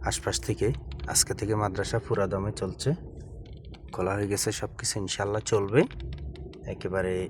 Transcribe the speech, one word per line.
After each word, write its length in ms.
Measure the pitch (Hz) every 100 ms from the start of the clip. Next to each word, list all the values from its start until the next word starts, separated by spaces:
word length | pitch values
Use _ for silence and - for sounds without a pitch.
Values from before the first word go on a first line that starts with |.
| -
আশপাশ 260 | - - 95 -
থেকে, 220 | 107 104 139 - - -
আজকে 200 | - - -
থেকে 140 | 104 107
মাদ্রাসা 360 | 104 92 98 117 -
পুরা 180 | 107 98
দমে 200 | 95 98 -
চলছে, 300 | 95 - 131 165 - - - - - - - - -
খোলা 180 | - 92 98
হয়ে 120 | 104
গেছে, 160 | 101 - 104
সব 100 | 104 -
কিছু 160 | - 110
ইনশাআল্লাহ 400 | 95 - 101 107 -
চলবে 280 | 107 98 117 226 - - - - - - - -
একেবারে 400 | 85 95 92 92 92